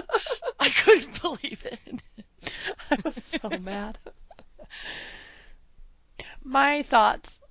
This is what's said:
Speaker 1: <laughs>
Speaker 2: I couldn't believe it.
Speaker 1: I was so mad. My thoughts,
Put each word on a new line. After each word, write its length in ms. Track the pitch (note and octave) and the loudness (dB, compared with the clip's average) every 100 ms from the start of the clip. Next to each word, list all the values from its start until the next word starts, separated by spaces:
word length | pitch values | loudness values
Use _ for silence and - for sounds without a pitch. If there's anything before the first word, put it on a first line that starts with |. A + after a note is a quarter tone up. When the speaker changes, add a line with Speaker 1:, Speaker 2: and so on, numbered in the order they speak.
| - A4 | 0 0
Speaker 1:
<laughs> 360 | - B4 C5 - | 0 -6 -6 0
Speaker 2:
I 100 | C#4 | 2
couldn't 500 | - - G4+ - - | 6 8 8 8 -6
believe 420 | F4 C4 - - - | -4 -4 -8 -10 -12
it. 360 | - - B3 - - - _ - - - - - | -12 -12 -14 -14 -20 -20 _ -10 -8 -10 -8 -2
Speaker 1:
I 60 | C#4+ D4+ | -2 -2
was 100 | B3 | -8
so 240 | - D#4+ G#3+ F#3+ | -8 -8 -6 -8
mad. 400 | F#3 G3+ G#3 - - - - - - - - - - - - - - - - - - - - - _ - - - | -6 -8 -8 -12 -18 -20 -20 -20 -20 -20 -18 -14 -12 -12 -14 -16 -18 -20 -20 -20 -20 -20 -20 -20 _ -18 -16 -14
My 400 | C#4 C4+ C#4+ D4 | -2 2 4 2
thoughts, 560 | - A#3+ G#3 - - - - | 2 4 4 2 -8 -20 -14